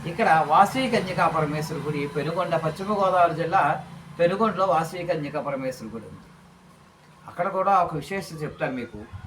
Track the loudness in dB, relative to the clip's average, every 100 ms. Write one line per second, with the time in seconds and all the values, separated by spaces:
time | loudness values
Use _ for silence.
0 | -8 0 4 6 6 6 6 4 0 0
1 | 0 0 2 2 0 -2 -4 -6 -4 -4
2 | -4 -4 -4 -2 0 0 -2 -4 -4 0
3 | 2 4 4 2 0 2 2 0 -6 -16
4 | -16 0 2 2 0 2 2 2 0 -4
5 | -4 -4 -4 -6 -4 -4 -6 -8 -10 -12
6 | -14 -18 -20 -20 -20 -20 -20 -20 -20 _
7 | -20 -20 -14 -6 -2 0 4 4 2 -2
8 | -4 -6 -6 -8 -10 -4 -4 -4 -8 -12
9 | -16 -14